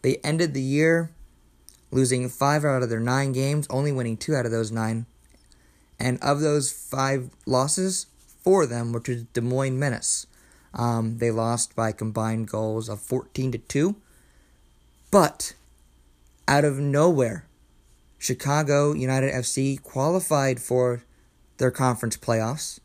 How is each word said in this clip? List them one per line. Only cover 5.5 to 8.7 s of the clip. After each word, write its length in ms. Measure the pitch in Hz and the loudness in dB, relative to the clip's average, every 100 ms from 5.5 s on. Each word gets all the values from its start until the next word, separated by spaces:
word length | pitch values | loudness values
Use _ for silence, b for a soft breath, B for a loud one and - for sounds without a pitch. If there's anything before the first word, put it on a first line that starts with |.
| b b b b _ | b b b b _
And 180 | 127 123 | -4 0
of 200 | - 143 | 0 2
those 320 | 151 147 135 | 2 2 0
five 580 | - - 135 135 135 127 _ - | -6 -8 -2 0 0 -4 _ 0
losses, 600 | 127 135 170 190 185 - _ _ - | 0 2 0 -2 -4 -8 _ _ -4
four 220 | - 190 | 4 4
of 60 | 143 | 4